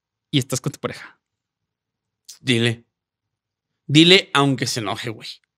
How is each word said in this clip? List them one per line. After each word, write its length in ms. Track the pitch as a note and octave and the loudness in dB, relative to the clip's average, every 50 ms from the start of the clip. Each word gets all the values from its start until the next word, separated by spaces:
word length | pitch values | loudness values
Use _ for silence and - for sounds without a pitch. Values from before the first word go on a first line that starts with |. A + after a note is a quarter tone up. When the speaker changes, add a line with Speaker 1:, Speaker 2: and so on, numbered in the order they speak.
| _ _ _ _ _ - | _ _ _ _ _ -2
Speaker 1:
y 60 | - C3+ | -2 -2
estás 200 | C#3 - C3+ - | -2 -2 -6 -6
con 140 | - C#3+ - | -6 -8 -10
tu 60 | - | -10
pareja? 380 | - A#2 - - - - - _ _ _ _ _ _ _ _ _ _ _ _ _ _ _ _ _ _ _ _ _ _ - - _ | -12 -12 -12 -12 -20 -20 -20 _ _ _ _ _ _ _ _ _ _ _ _ _ _ _ _ _ _ _ _ _ _ -20 -20 _
Speaker 2:
Dile. 420 | - C3 B2 A2+ A#2 A#2 A2+ A#2 _ _ _ _ _ _ _ _ _ _ _ _ _ _ _ _ _ _ _ _ _ | -2 0 0 2 2 0 -2 -6 _ _ _ _ _ _ _ _ _ _ _ _ _ _ _ _ _ _ _ _ _
Dile, 420 | - C#3 D3+ E3 F3 F#3 G3 F#3 - - | 2 4 6 6 6 6 4 2 0 -2
aunque 340 | C#3+ C#3+ C#3 C3 A#2+ B2+ | 0 0 0 0 -2 -4
se 120 | A#2 - A#2+ | -6 -6 -6
enoje, 300 | G#2+ G2 G#2 - - A#2 | -6 -8 -8 -8 -10 -12
güey. 180 | G#2+ - - - - - _ _ _ | -12 -14 -16 -20 -20 -20 _ _ _